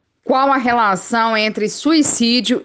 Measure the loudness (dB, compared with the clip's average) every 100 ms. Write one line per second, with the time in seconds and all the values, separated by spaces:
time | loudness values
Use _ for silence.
0 | _ _ -2 0 2 0 0 0 2 0
1 | -2 -2 0 0 -2 -2 -4 -2 0 2
2 | 2 0 0 0 0 -2